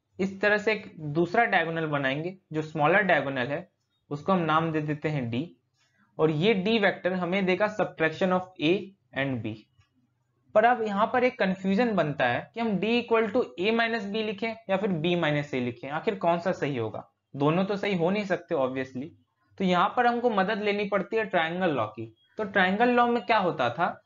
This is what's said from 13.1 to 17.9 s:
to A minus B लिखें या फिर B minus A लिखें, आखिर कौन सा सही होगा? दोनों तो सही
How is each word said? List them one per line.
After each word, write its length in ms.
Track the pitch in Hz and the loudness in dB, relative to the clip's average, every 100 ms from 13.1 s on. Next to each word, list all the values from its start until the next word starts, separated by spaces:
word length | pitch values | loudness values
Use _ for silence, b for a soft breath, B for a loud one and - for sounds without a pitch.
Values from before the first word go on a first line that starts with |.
| 226 226 | 0 2
to 140 | 247 - - | 0 -2 -2
A 160 | 196 233 | 0 2
minus 340 | 226 226 202 | 0 -2 -4
B 160 | 214 214 | -4 -4
लिखें 240 | 208 226 220 - | -4 -6 -8 -4
या 80 | 190 | -2
फिर 220 | 202 170 | 0 0
B 160 | 170 175 | 0 0
minus 340 | 156 147 143 | 2 0 -2
A 80 | 131 | -4
लिखें, 280 | 123 120 135 | -4 -6 -8
आखिर 260 | 151 160 196 | -6 -4 -2
कौन 220 | 170 175 | 0 0
सा 120 | 190 | 0
सही 240 | 175 147 131 | -2 -2 -2
होगा? 300 | 110 - - _ _ | -4 -6 -14 _ _
दोनों 320 | 139 143 170 190 | -2 2 2 0
तो 120 | 202 | -2
सही 200 | 202 | -2